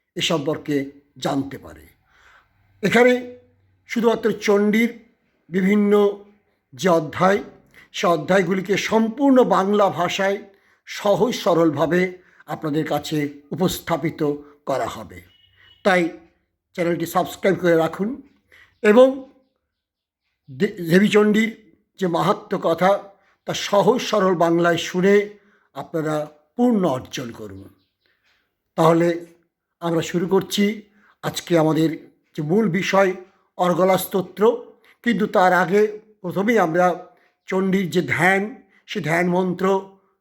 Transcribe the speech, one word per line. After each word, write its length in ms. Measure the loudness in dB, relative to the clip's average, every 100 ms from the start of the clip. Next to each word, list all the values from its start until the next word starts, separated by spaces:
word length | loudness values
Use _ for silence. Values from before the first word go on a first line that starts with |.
| _
এ 60 | -8
সম্পর্কে 680 | -4 -2 -2 -6 -4 -4 -4 -12 _ -8
জানতে 400 | -6 -4 -6 -12
পারে। 300 | -18 -20 -20 _ _ _ _ _ _ _ _ _
এখানে 560 | 0 4 4 2 -4 -18 _ _ _ _ _
শুধুমাত্র 460 | -2 0 0 -2
চণ্ডীর 680 | -2 0 2 2 2 0 -4 _ _ _ _ _
বিভিন্ন 760 | -2 0 2 4 4 2 -2 -14 _ _ _ _
যে 160 | -4 0
অধ্যায়, 540 | 0 0 0 0 0 -4 -18 _ -20 _
সে 140 | -4 -2
অধ্যায়গুলিকে 680 | -2 0 0 0 -4 -2 -4
সম্পূর্ণ 680 | 0 0 0 0 4 4
বাংলা 460 | 4 2 2 2 2
ভাষায় 540 | 0 -4 -2 -2 -4 -8 _ _ _ -18
সহজ 480 | -6 -2 0 0
সরলভাবে 840 | 0 0 2 2 0 0 0 0 -6 _ _ -14
আপনাদের 400 | -10 -4 -4 -2
কাছে 560 | -4 -4 -4 -4 -8 -12
উপস্থাপিত 840 | -4 -4 -4 -6 -4 -4 -2 -4 -4 -10 _ -6
করা 200 | -4 -4
হবে। 360 | -8 -16 -20 -20 _ _ _ _ _
তাই 260 | 0 0 0 -6 _ _ _ _ _
চ্যানেলটি 340 | -6 -2 -2 -2
সাবস্ক্রাইব 540 | -2 -4 -2 -2 0
করে 160 | 2 2
রাখুন 460 | 2 -2 -6 -6 -14 _ _ _ _ _
এবং 460 | 4 6 6 4 -10 _ _ _ _ _ _ _ _ _ _ _ -20
দে-, 180 | -4 -4
দেবীচণ্ডীর 1080 | -4 2 4 6 4 4 2 0 -4 _ _ _ -6
যে 80 | -2
মাহাত্ম্য 520 | 0 0 -2 -4 -4
কথা, 480 | -2 2 2 2 -4 _ _ _
তা 100 | -10
সহজ 460 | -8 0 2 2 2
সরল 340 | 0 0 0
বাংলায় 420 | 2 2 2 2 0
শুনে 640 | -2 0 4 4 2 -8 _ _ _
আপনারা 560 | -16 -8 -6 -4 -4 -6 -14 _ 0
পূর্ণ 300 | 2 2 0
অর্জন 460 | -2 -6 -12 -12
করুন। 360 | -14 -16 -16 -20 _ _ _ _ _ _ _ _ _ _
তাহলে 520 | 2 4 4 2 -2 -8 _ _ _ _ _
আমরা 220 | -4 -4
শুরু 260 | -2 -4 0
করছি 540 | 0 0 0 -2 -2 -14 _ _ _
আজকে 360 | -10 -10 -2 0
আমাদের 520 | 2 2 -2 -4 -14 _ _ -10
যে 60 |
মূল 260 | 0 0 2
বিষয় 480 | -2 0 2 2 -2 -12 _ _ -2
অর্গলা 420 | 0 2 2 2
স্তোত্র। 680 | -2 -4 -6 0 0 0 -8 -20 _ _
কিন্তু 240 | -4 -2 0
তার 260 | 2 4
আগে 480 | 4 2 2 0 -2 -18 _
প্রথমেই 380 | -8 -4 0 2
আমরা 540 | 2 2 2 0 -10 _ _ _ -6
চণ্ডীর 440 | -4 0 0 0
যে 120 | -2
ধ্যান, 600 | -2 0 0 0 -2 -10 _ _ -12
সে 140 | -8
ধ্যান 280 | -4 -2 0
মন্ত্র 680 | -2 -2 -2 -2 -2 -4 -18 _ _